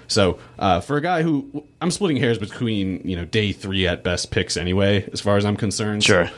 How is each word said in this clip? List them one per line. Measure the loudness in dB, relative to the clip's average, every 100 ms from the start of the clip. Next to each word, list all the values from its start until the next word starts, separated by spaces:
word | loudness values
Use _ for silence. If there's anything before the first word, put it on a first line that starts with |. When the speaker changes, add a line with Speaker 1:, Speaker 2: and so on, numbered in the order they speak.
| -4
Speaker 1:
So, | 2 2 0 -10 -2
uh, | 2 2
for | 0 -4
a |
guy | 0 0
who, | 0 -2 -4 -12 -14 _
I'm | -4
splitting | -2 0 2
hairs | 2 0
between, | -4 -4 -2 0 -2 -4 -4
you | -6
know, | -2
day | 0 0
three | -2 -4 0 0
at | 0
best | -2 -4 -2
picks | -2 -2 -2
anyway, | 0 2 4 2 0
as | -4
far | 0 2
as | 2
I'm | 0
concerned. | -2 -2 -2 0
Speaker 2:
Sure. | 4 4
Speaker 1:
So | 4